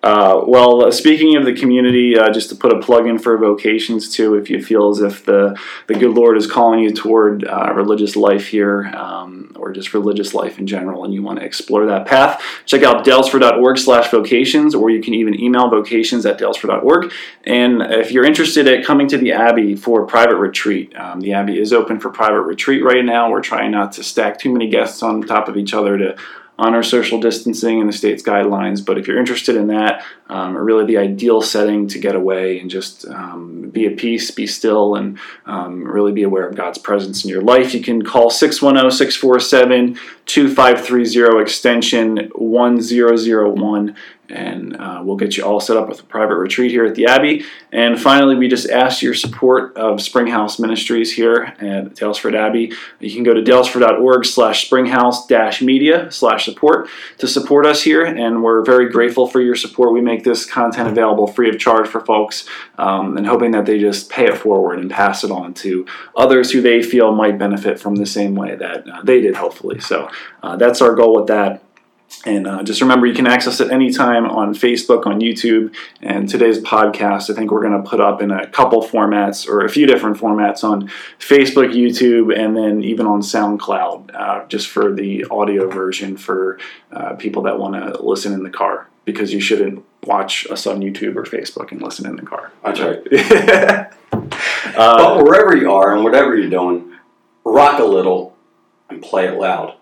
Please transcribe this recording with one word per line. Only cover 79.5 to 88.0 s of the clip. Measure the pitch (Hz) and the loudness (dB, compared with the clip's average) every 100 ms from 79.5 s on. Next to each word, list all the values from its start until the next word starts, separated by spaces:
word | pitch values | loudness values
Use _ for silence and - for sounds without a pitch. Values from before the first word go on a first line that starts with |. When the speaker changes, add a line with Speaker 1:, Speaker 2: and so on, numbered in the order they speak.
| 104 107 | -2 0
Speaker 1:
a | |
few | 143 143 | 2 4
different | 123 113 104 | 4 0 -4
formats, | 113 107 101 101 | -2 -2 -2 -2
on | 110 104 98 - - _ | -4 -4 -6 -14 -18 _
Facebook, | - 143 131 135 127 | 4 4 6 2 2
YouTube, | 120 120 120 123 117 110 107 | 2 0 2 2 4 2 0
and | 110 113 | -2 -2
then | 110 104 | -2 -2
even | 101 113 110 | -4 -4 -2
on | 107 | -2
SoundCloud, | 101 110 104 104 - 98 101 98 - 98 | -2 -4 -2 -4 -4 -4 -4 -8 -14 -12
uh, | 101 101 - | -8 -8 -8
just | 107 - | -10 -6
for | - 104 | -2 -2
the | 98 101 98 - | -2 -4 -6 -6
audio | 104 104 101 95 | -4 -2 0 -2
version | 95 95 95 98 95 | -4 -6 -6 -10 -12
for, | - 95 95 95 - - _ | -6 -4 -4 -8 -16 -20 _
uh, | - 101 | -14 -12
people | 98 104 - | -10 -8 -6
that | 95 98 | -4 -6
wanna | 98 95 95 | -6 -8 -10
listen | - | -8